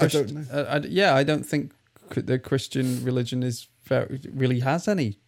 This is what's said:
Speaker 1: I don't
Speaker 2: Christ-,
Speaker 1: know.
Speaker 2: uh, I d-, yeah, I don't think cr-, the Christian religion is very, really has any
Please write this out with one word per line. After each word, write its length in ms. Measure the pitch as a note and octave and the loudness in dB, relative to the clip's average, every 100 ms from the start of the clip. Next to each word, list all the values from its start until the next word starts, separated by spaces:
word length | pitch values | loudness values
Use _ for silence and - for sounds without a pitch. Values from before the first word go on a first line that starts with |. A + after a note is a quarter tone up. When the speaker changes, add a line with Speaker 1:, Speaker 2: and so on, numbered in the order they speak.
Speaker 1:
I 40 | D#3+ | 2
don't 260 | D3+ A#2+ | 4 0
Speaker 2:
Christ-, 20 | D3 C3 | -4 -4
Speaker 1:
know. 60 | C#3 | -4
Speaker 2:
uh, 80 | C3+ | 0
I 80 | C#3+ | -2
d-, 100 | - | 0
yeah, 260 | F3 G3 | 2 4
I 80 | C3+ | 4
don't 220 | C#3+ D3+ | 4 0
think 280 | - D3 - _ _ _ - | 0 -4 -4 _ _ _ -8
cr-, 120 | - | -6
the 180 | - B2+ | -2 -2
Christian 680 | - C3+ - C3+ B2+ B2 | 0 -2 -2 -2 -2 -2
religion 380 | B2+ B2 A#2+ B2+ | -2 -2 -2 -2
is 260 | B2+ A#2+ - _ | -4 -6 -12 _
very, 360 | - B2+ - C3+ - | -2 -2 0 -8 -10
really 280 | C3+ B2+ B2+ | -2 2 2
has 280 | C3 E3+ G#3+ | 0 0 0
any 300 | F#3+ A#2 G2+ | 0 0 -4